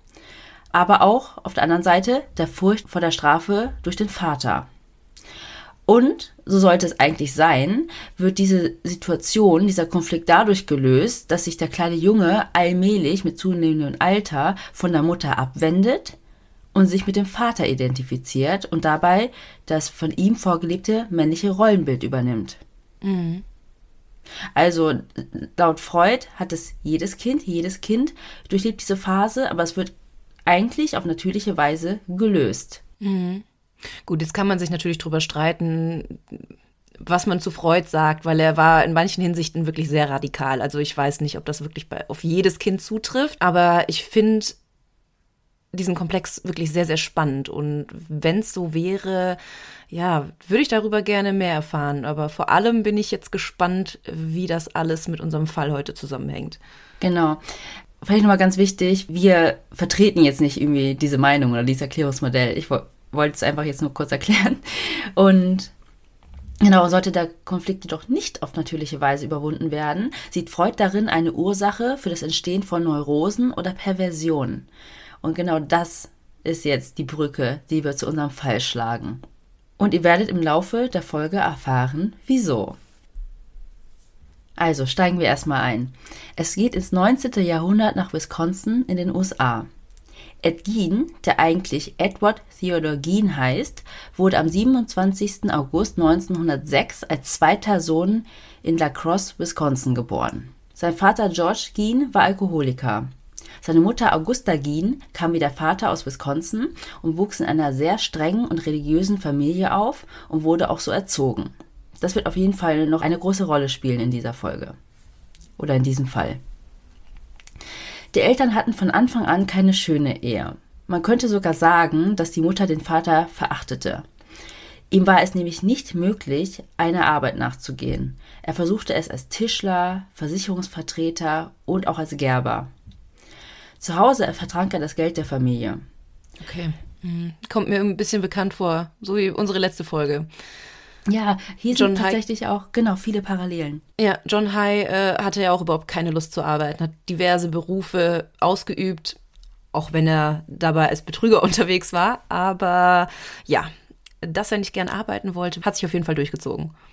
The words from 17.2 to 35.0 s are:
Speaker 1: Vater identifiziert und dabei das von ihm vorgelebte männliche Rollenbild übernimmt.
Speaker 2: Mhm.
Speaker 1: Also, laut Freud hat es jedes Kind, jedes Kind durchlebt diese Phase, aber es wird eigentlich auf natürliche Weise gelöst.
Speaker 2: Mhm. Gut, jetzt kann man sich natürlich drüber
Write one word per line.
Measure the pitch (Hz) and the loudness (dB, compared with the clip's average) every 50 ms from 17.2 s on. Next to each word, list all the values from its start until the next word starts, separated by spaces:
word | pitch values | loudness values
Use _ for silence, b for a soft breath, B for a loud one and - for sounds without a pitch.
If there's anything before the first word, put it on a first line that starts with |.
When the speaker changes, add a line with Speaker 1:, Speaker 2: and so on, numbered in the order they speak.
| 196 | 0
Speaker 1:
Vater | 190 - - 240 233 233 - 160 - | -2 -2 -2 -2 -2 0 0 0 0
identifiziert | 135 131 127 127 131 131 127 - 131 127 - - - 131 135 151 190 196 196 | 0 0 0 -2 -2 -2 -4 -6 -6 -6 -6 -4 -2 -2 0 0 0 -2 -4
und | - 165 160 160 | -4 -6 -2 0
dabei | 156 156 156 180 175 180 202 233 254 B B B B B B B | 2 2 4 4 4 4 4 2 0 B B B B B B B
das | - 160 156 160 - | -2 -2 -2 -2 -4
von | - - 165 156 | -8 -6 -6 -4
ihm | - - 185 202 233 | -2 2 2 2 2
vorgelebte | - - 190 170 170 175 165 175 185 - - 214 226 233 214 | 2 2 0 0 0 0 -2 -4 -4 -2 -2 -2 -2 -2 -2
männliche | 175 165 151 156 165 - 202 202 | 0 2 2 2 0 0 0 -2
Rollenbild | 185 190 220 220 208 185 151 143 127 127 135 | 2 4 6 6 6 4 2 0 -2 -2 -2
übernimmt. | 123 131 127 120 127 120 113 101 - - - - - _ - _ _ _ - | -4 -2 0 0 0 -2 -2 -6 -8 -12 -20 -20 -20 _ -20 _ _ _ -8
Speaker 2:
Mhm. | - 196 190 180 170 165 170 185 - - - - _ - - _ - _ - - _ - - - - B B B B B B | -6 -4 -2 -2 -2 -4 -6 -8 -10 -16 -20 -20 _ -20 -20 _ -20 _ -20 -20 _ -20 -20 -20 -20 B B B B B B
Speaker 1:
Also, | 143 165 180 170 165 160 156 131 120 - - - 127 127 - - - - - - | 2 2 2 4 2 0 0 0 -2 -6 -10 -14 -14 -14 -10 -10 -12 -12 -10 0
laut | - 175 165 156 - | 2 2 2 2 0
Freud | - - - 170 175 202 247 254 - - - | -6 -2 2 4 4 4 4 2 -4 -10 -8
hat | - 185 185 170 | -8 -6 -6 -6
es | 165 - - - - - | -8 -8 -10 -14 -10 -6
jedes | 147 156 165 175 196 190 | -4 -2 -2 -2 -4 -6
Kind, | - - 240 269 311 - | -4 -4 -2 -2 -2 -2
jedes | 190 170 170 165 185 190 - | -4 -4 -4 -4 -4 -6 -8
Kind | - - 220 233 277 320 - B B B B B B - | -4 -2 0 0 0 -2 -4 B B B B B B -2
durchlebt | 196 190 190 226 214 - | -2 0 0 0 -4 -4
diese | - - 196 | -4 -4 -4
Phase, | 190 - 190 190 196 202 220 - 269 269 - | -2 0 0 2 2 2 2 0 -2 -2 -2
aber | - 175 170 | 0 0 -2
es | 165 - | -2 0
wird | 185 185 185 - - - - _ - - - - - - | -4 -6 -6 -8 -20 -20 -20 _ -20 -20 -20 -18 -4 2
eigentlich | 180 180 180 214 240 - - 302 302 - | 4 4 4 4 0 0 -2 -2 -2 -2
auf | - - | -4 -2
natürliche | 170 160 165 - 185 - 208 196 208 190 | -4 -4 -2 -4 -4 -4 -2 -2 -2 0
Weise | - 147 147 156 160 165 175 202 214 - - | 2 2 2 2 0 -2 -4 -4 -6 -6 -8
gelöst. | 180 185 220 214 196 160 131 98 - - - - - - - - - - | -2 0 2 2 4 4 2 2 0 -4 -10 -12 -16 -20 -20 -20 -16 -8
Speaker 2:
Mhm. | 202 196 196 185 180 180 185 202 - _ _ _ _ _ _ B B B B B B | -4 -2 -2 -2 -2 -4 -6 -8 -10 _ _ _ _ _ _ B B B B B B
Gut, | - 175 160 | -4 -2 -2
jetzt | 160 160 - | -2 -4 -2
kann | 208 196 | -2 0
man | 202 190 175 | 0 0 0
sich | 180 156 | -2 -4
natürlich | 175 160 - 175 165 | -4 -4 -2 -4 -4
drüber | 165 | -4